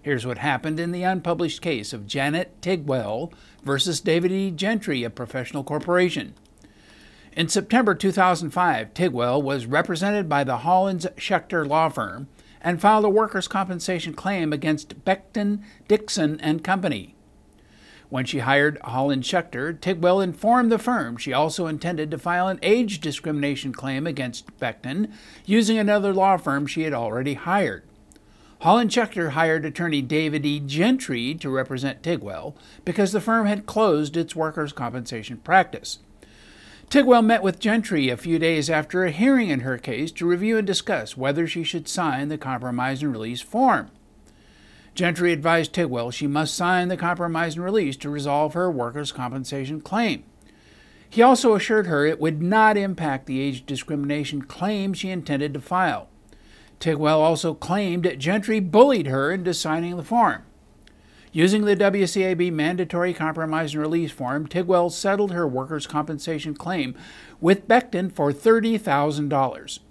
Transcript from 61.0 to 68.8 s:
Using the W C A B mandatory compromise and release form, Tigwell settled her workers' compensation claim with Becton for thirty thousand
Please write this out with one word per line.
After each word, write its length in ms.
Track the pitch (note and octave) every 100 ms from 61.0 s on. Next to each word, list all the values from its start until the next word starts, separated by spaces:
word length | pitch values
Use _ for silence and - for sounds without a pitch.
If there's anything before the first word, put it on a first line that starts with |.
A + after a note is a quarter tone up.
| _ - -
Using 320 | D#3 F#3 G#3
the 100 | G#3
W 320 | G3 G3+ G3 F3+
C 160 | G3
A 100 | F#3
B 160 | F3 F3+
mandatory 640 | D#3 D#3 F3+ E3+ F3 F3+
compromise 600 | E3+ D#3+ D#3+ D#3+ D#3 D#3
and 80 | D3+
release 300 | D#3 E3+ D#3
form, 360 | - B2+ D3 D3
Tigwell 420 | F3 F3 F3 F3
settled 420 | - G3 G3+ G3+
her 120 | F3
workers' 400 | D#3 B2+ C3+ D3+
compensation 720 | - D3+ D3+ D3 E3+ D#3 D#3
claim 400 | C#3+ F3 F3+ B2+ - - - - -
with 280 | E3 F#3+ -
Becton 440 | B3 B3 F3+ F#3
for 200 | - D3
thirty 460 | C#3 A3+ A3+ A3+
thousand 500 | G#3+